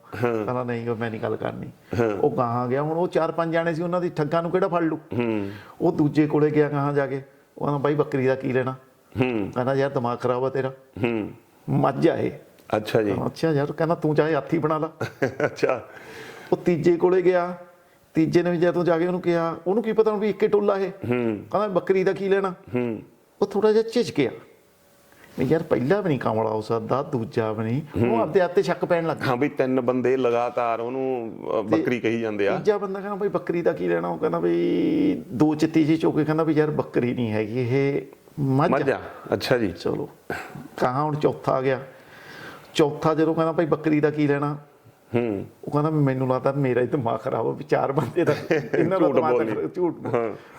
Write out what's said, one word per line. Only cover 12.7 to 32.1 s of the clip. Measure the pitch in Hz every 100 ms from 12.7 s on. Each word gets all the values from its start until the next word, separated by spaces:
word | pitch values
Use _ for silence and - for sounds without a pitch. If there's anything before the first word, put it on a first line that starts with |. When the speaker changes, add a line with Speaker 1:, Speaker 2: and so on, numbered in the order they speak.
| 110
Speaker 1:
ਅੱਛਾ | - 117
ਜੀ। | 104
Speaker 2:
ਕਹਿੰਦਾ, | 95 127
"ਅੱਛਾ | - 165
ਯਾਰ।" | 143 147
ਕਹਿੰਦਾ, | - 160
"ਤੂੰ | 165 151
ਚਾਹੇ | 151 156
ਹੱਥ | 143 -
ਹੀ | 165
ਬਣਾ | 151 156
ਲਾ।" | 160 - - -
Speaker 1:
<laughs> | 135 -
ਅੱਛਾ। | 143 - 135 127 - - - - - - -
Speaker 2:
ਉਹ | 185
ਤੀਜੇ | 180 165 175 170
ਕੋਲੇ | 180 185
ਗਿਆ। | 175 180 175 180 - - _ _ _
ਤੀਜੇ | 170 151 165
ਨੇ | 175
ਵੀ | 170
ਜਦੋਂ | 175 165
ਜਾ | 170 160
ਕੇ | 180
ਉਹਨੂੰ | 180
ਕਿਹਾ, | 175 170 165 160 175
ਉਹਨੂੰ | 214
ਕੀ | 220
ਪਤਾ | 214 214
ਵੀ | 208 208
ਇੱਕੇ | 202 208
ਟੋਲਾ | 208 202 196
ਇਹ। | 185
Speaker 1:
ਹੂੰ। | - 120 123 117 101 98
Speaker 2:
ਕਹਿੰਦਾ, | 185 208
"ਬੱਕਰੀ | 175 - 190
ਦਾ | 185
ਕੀ | 190 196
ਲੈਣਾ?" | 196 190 180 -
Speaker 1:
ਹੂੰ। | 123 120 104 - _ _ -
Speaker 2:
ਉਹ | 202
ਥੋੜ੍ਹਾ | 208 214
ਜਿਹਾ | 220 226
ਝਿਜਕਿਆ। | 247 165 147 117 - - - _ _ _ _ _ - - -
ਨਹੀਂ | 131
ਯਾਰ, | 160
ਪਹਿਲਾ | 160 127 127 202
ਵੀ | 190
ਨਹੀਂ | 131
ਕਮਲਾ | 120 110 110
ਹੋ | 110
ਸਕਦਾ, | 107 113 107 131
ਦੂਜਾ | 147 123 113 120 110
ਵੀ | 107
ਨਹੀਂ। | 110 135 - 175
ਉਹਨੂੰ | 190
Speaker 1:
ਹੂੰ। | 226
Speaker 2:
ਆਪਦੇ | 175 190
ਆਪ | 175
ਤੇ | 190
ਸ਼ੱਕ | 170 170
ਪੈਣ | 170 170 165
ਲੱਗ | 131
ਗਿਆ। | 139
Speaker 1:
ਹਾਂ, | 120
ਵੀ | 143
ਤਿੰਨ | - 131 131
ਬੰਦੇ | 123 127 123 131
ਲਗਾਤਾਰ | 120 117 120 123 117 113
ਉਹਨੂੰ, | 117 131 131 123 113 -
ਅ, | - 110 104
Speaker 2:
ਤੇ | 107
Speaker 1:
ਬੱਕਰੀ | 135 120
ਕਹੀ | 110